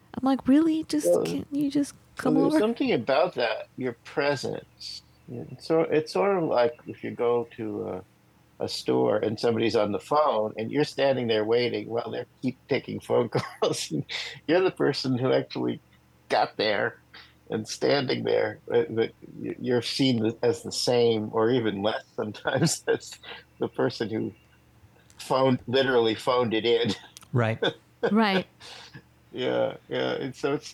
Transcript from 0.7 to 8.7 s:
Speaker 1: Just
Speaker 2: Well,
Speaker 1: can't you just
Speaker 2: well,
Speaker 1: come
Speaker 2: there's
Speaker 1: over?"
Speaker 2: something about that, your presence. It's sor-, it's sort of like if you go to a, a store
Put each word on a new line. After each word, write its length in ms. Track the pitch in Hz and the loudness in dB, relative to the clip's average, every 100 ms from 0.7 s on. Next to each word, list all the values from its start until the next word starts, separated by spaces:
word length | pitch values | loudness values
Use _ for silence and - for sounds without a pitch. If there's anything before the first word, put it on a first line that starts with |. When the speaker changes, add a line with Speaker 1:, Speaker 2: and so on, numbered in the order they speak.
| 320 | 2
Speaker 1:
Just 260 | 311 302 349 | -2 0 4
Speaker 2:
Well, 140 | 339 | 4
Speaker 1:
can't 220 | - 285 - | 2 -4 -4
you 200 | 285 285 | -2 0
just 240 | 285 285 | 0 -2
Speaker 2:
well, 60 | - _ - | -6 _ -4
Speaker 1:
come 180 | - | 0
Speaker 2:
there's 120 | - 277 | 4 4
Speaker 1:
over?" 120 | 311 | 4
Speaker 2:
something 320 | 220 233 269 | 2 0 0
about 420 | 156 110 135 180 | 0 2 2 2
that, 320 | 127 113 117 - - | 0 -2 -2 -8 -6
your 200 | 127 - | -6 -6
presence. 1000 | - - 143 139 113 - - _ - - - _ - | -6 -2 0 0 -4 -8 -12 _ -16 -16 -20 _ -14
It's 360 | 120 - 127 - | -12 -12 -14 0
sor-, 260 | 160 160 | 2 4
it's 200 | 151 156 | 0 0
sort 240 | 185 196 190 | 0 2 2
of 60 | |
like 280 | 160 123 117 - - | 2 2 2 0 -14
if 160 | 107 | -10
you 80 | 113 | -10
go 340 | 107 120 120 117 - | -2 2 2 -2 -8
to 320 | 110 104 98 92 - _ _ _ _ - | -8 -6 -6 -8 -12 _ _ _ _ -8
a, 40 | |
a 40 | |
store 480 | - | -8